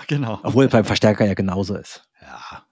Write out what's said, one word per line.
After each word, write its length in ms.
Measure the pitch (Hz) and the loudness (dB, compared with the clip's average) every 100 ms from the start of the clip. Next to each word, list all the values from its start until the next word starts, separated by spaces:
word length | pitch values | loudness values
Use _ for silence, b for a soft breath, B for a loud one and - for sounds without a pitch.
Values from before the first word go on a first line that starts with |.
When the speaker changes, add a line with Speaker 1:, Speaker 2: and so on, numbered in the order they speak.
| - | -4
Speaker 1:
genau. 320 | 147 120 104 | -4 -4 -6
Speaker 2:
Obwohl 240 | - 113 135 | 0 2 4
beim 160 | 120 | 4
Verstärker 420 | 101 101 110 104 107 | 2 2 2 2 0
ja 80 | |
genauso 400 | 92 98 92 95 | 0 -2 -4 -4
ist. 340 | 95 - - _ _ | -8 -12 -20 _ _
Speaker 1:
Ja, 440 | - - - - _ | -20 -20 -18 -20 _